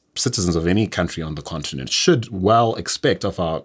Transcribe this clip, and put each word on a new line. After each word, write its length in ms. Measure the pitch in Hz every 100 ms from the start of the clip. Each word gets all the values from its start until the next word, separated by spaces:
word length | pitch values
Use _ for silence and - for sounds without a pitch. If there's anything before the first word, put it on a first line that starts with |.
| _
citizens 400 | - 127 113 87 82
of 100 | 85
any 200 | 92 101
country 360 | - 87 -
on 100 | 80
the 80 | 73
continent 480 | - 80 76 69 62
should 380 | - - 151 -
well 460 | 95 95 139 113 -
expect 480 | - - 139 95
of 160 | 98 92
our, 240 | 82 80